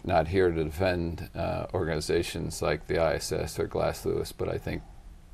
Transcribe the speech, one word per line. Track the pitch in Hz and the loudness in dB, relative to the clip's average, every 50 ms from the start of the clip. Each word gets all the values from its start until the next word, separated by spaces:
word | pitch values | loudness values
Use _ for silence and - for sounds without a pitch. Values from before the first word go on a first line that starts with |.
| - | -2
not | - 90 82 78 80 | 4 4 4 4 4
here | 90 98 92 87 | 4 6 6 6
to | 82 80 | 4 2
defend, | 78 76 78 90 95 92 90 87 85 85 82 80 - - - | -2 -2 0 0 2 2 2 2 0 -2 -4 -6 -10 -10 -6
uh, | 85 85 85 85 - - - - | -4 -2 -2 -2 -2 -4 -2 -2
organizations | 92 85 80 80 78 78 - 80 85 82 - - 85 82 80 80 - | -2 0 0 0 -2 0 2 2 2 2 0 -2 -4 -4 -4 -4 0
like | 82 78 76 76 - | 0 2 0 0 0
the | - - 82 | 0 2 4
I | 82 78 71 | 4 4 2
S | 76 - - | 0 -2 -2
S | - 82 82 80 - 87 | -2 -2 -2 -4 -2 -2
or | 85 | -4
Glass | - - 80 78 78 78 - - | -2 0 0 0 0 0 -2 -2
Lewis, | 85 82 82 80 - | -2 -2 -2 -2 -4
but | - - - 87 | -4 -4 -4 -2
I | 85 - | -2 -2
think | - - 85 - - - - - - - - - - - | -2 -4 -4 -4 -6 -10 -18 -18 -18 -18 -18 -18 -20 -20